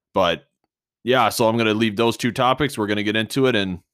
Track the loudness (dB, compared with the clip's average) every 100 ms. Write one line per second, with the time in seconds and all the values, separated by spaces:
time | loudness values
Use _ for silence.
0 | _ 0 0 0 _ _ _ _ _ _
1 | 0 2 2 2 0 2 0 2 0 2
2 | 0 0 -4 0 0 0 -2 -2 -2 -2
3 | -2 -2 -2 0 0 0 -2 -8 -14